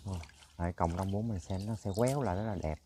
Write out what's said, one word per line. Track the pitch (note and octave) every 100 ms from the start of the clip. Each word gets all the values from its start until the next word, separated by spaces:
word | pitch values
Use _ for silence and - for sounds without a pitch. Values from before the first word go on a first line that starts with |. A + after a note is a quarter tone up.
phải | G2+
không? | F#2 E2 - - -
Đấy, | F2
cọng | E2+ F2 F2
rau | F#2+
muống | G2+ A#2
mình | G2+
xem | - F#2+ G#2
nó | A2
sẽ | G#2 F#2+
quéo | B2 C#3
lại | A#2+ F2+
rất |
là | A2 F#2+
đẹp. | D#2 D#2